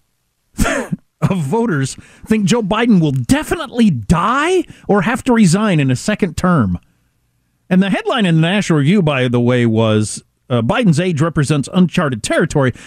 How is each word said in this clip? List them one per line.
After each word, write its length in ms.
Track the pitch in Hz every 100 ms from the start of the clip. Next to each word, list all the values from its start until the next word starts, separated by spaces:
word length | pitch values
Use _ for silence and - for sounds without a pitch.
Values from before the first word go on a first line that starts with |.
| _ _ _ _ _ -
<laughs> 80 | - 571 480 - _ _
of 160 | 160 196
voters 560 | 139 220 233 147 135 - - - -
think 200 | 220 202
Joe 160 | 240
Biden 400 | 208 196 240 202
will 100 | 156
definitely 760 | 135 120 277 208 359 285 247 226
die 720 | 135 101 170 185 262 311 370 - - -
or 140 | 202
have 200 | 185 247
to 100 | -
resign 460 | 233 202 180 214 165
in 100 | 135
a 60 | 123
second 420 | - 208 190 151
term. 400 | 185 175 101 87 - _ _ _ _ _ _ _ _
And 120 | 185
the 80 | 196
headline 360 | 254 440 269 196
in 80 | 160
the 60 |
National 360 | 165 202 - 160
Review, 220 | 139 208
by 260 | 156 139 127
the 120 | 120
way, 240 | 120 123 117
was, 580 | 110 113 107 107 - - _ -
uh, 100 | 123
"Biden's 380 | 117 220 226 147
age 200 | 185 156
represents 480 | 165 165 139 151 127
uncharted 480 | 185 180 - 156 117
territory," 520 | - 330 170 151 131 -